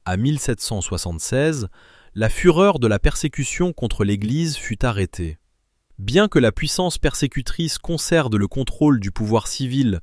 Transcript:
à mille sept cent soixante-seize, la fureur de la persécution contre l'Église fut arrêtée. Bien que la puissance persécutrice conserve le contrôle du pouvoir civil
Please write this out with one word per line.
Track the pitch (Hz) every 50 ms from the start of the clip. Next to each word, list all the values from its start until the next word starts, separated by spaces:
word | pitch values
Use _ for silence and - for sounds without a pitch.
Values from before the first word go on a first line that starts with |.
| _
à | 90 92
mille | 98 117 139 151 143
sept | - 143 120 -
cent | - - 113 101
soixante-seize, | 87 - 95 87 - 90 82 80 - - 123 131 147 160 156 139 110 90 - - - - _ _ _ - -
la | 101 110 110
fureur | - - - 180 156 165 196 202 185 139
de | 120 110
la | - 101
persécution | - 147 - - - 147 - - 135 - - - 175 185 160
contre | - 123 110 - - 104
l'Église | 101 104 101 104 107 135 160 170 160 143
fut | - - - 104 - -
arrêtée. | 123 110 101 95 - - - 87 80 76 - _ _ _ _ _ _ _ _ _ _ _ -
Bien | 98 104 127 185 214 208
que | - 151
la | 123 110
puissance | - - - - - - 185 175 - -
persécutrice | - 151 - - 147 135 - - 123 - - - 165 156 - -
conserve | - - 170 156 - - 175 165 143 123 107 104
le | 101 95
contrôle | - 135 131 - - - 151 151 139 113
du | 95 98
pouvoir | - - 110 104 113 110 - -
civil | - - 135 127 127 139 135 117 95 85